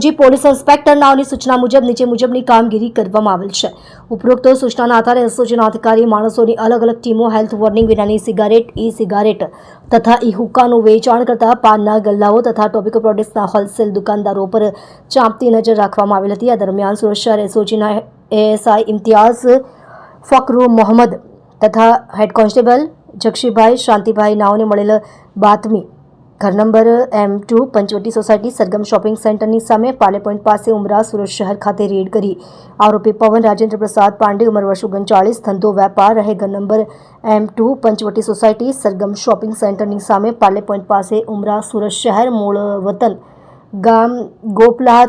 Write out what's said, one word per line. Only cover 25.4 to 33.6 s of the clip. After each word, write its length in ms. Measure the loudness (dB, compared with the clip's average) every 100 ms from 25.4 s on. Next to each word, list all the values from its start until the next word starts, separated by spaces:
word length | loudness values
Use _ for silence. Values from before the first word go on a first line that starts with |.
| 2 2 0 -4 -6 _ _ _ _ -6
ઘર 120 | -4
નંબર 360 | 0 2 4 4 2 0
એમ 180 | -2 -2 -4
ટુ 220 | 0 0 0
પંચવટી 380 | -2 -2 -6 -4
સોસાયટી 400 | -4 0 0 0
સરગમ 320 | -4 -4 -4
શોપિંગ 320 | -2 -2 -2 -4
સેન્ટરની 440 | -4 -2 -2 -2 0
સામે 180 | 0 0
પાલે 280 | 0 0 0
પોઇન્ટ 240 | -6 -4
પાસે 240 | -2 0 0
ઉમરા 300 | -2 0 -2
સુરત 320 | -2 -6 -8 -6
શહેર 200 | -6 -4
ખાતે 260 | -4 -4 -4
રેડ 240 | -4 -4
કરી 220 | -4 -4 -8 -14 -20 -10 0
આરોપી 360 | 2 2 0 0
પવન 260 | 2 2 2
રાજેન્દ્ર 300 | 0